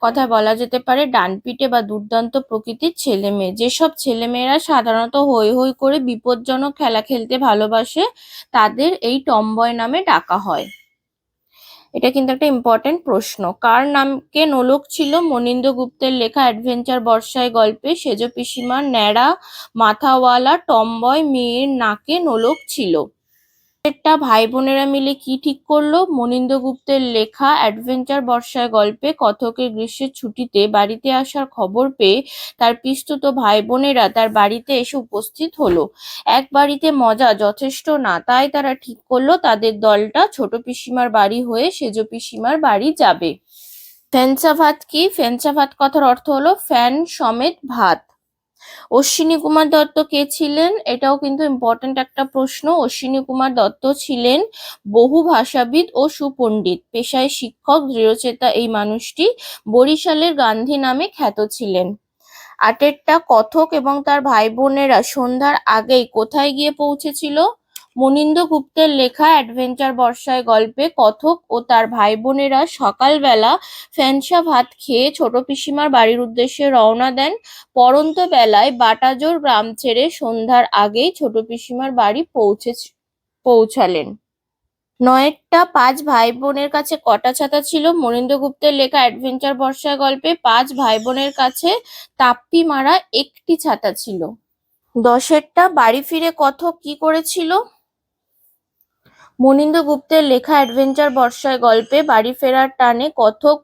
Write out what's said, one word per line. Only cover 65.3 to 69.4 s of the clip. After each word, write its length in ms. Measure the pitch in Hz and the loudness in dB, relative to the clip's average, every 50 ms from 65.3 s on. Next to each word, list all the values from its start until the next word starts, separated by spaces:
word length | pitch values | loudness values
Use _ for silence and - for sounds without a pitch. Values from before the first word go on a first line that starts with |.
| 254 254 277 285 294 - - | -2 0 0 0 0 0 0
আগেই 400 | - 220 220 220 240 254 254 233 | 0 0 0 2 2 2 2 2
কোথায় 460 | - - 220 226 - - 294 277 294 | 0 -2 -4 -4 -2 -2 0 0 0
গিয়ে 200 | 269 277 294 302 | -2 -2 -2 -4
পৌঁছেছিল? 640 | 294 - 294 285 285 285 - 302 285 - 320 294 285 302 349 440 466 - _ _ _ - - _ _ | -2 -2 -4 -4 -4 -4 -6 -8 -8 -6 -6 -2 0 2 0 0 0 -6 _ _ _ -20 -20 _ _
মনিন্দ্র 440 | 247 262 269 277 294 302 302 311 339 349 | 0 2 2 2 2 2 2 2 0 0
গুপ্তের 440 | 311 320 302 269 - _ 320 320 311 | 0 0 -2 -2 -4 _ 2 2 2
লেখা 380 | 285 269 254 247 - - 302 320 | 2 2 0 0 0 2 4 4
অ্যাডভেঞ্চার 600 | 320 294 | 4 4